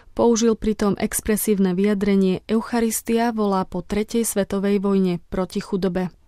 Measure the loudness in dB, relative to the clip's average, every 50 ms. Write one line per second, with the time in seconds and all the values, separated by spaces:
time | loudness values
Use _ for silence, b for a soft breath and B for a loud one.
0 | B B -2 2 2 4 4 4 2 2 0 0 0 -2 -2 0 0 0 0 0
1 | -2 -4 -4 -4 -2 -2 -2 -2 0 0 2 2 2 2 2 2 0 0 0 0
2 | 0 2 2 4 4 2 0 -2 -2 -2 -2 -2 -2 -2 -2 0 0 0 -2 -4
3 | -2 -2 0 0 0 0 0 0 0 0 0 0 -2 -2 -6 -8 -8 -4 -4 -4
4 | -4 -2 -2 -2 -2 0 -2 -2 -2 -2 -2 -2 0 0 0 0 2 2 2 2
5 | 2 2 0 -2 -6 -6 -4 -4 -4 -4 -4 -6 -6 -4 -4 -2 -2 -2 -2 -2
6 | -4 -4 -6 _ _